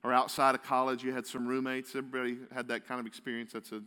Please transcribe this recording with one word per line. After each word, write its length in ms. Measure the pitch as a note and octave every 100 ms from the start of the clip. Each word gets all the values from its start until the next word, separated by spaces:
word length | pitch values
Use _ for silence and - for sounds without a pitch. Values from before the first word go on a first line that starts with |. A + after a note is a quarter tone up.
or 120 | A#2+
outside 400 | B2+ - - C3+
of 80 | B2+
college, 420 | - C3 C3 B2+
you 80 | B2+
had 140 | B2+ A#2+
some 200 | B2+ A#2+
roommates. 440 | C3 C3 C3 C3
Everybody 480 | C3+ C3 C3 B2 B2 B2
had 140 | B2+ B2
that 200 | A#2 -
kind 120 | B2+
of 60 | A2+
experience. 460 | - C3 A#2 A2+
That's 180 | A#2 -
a 100 | A2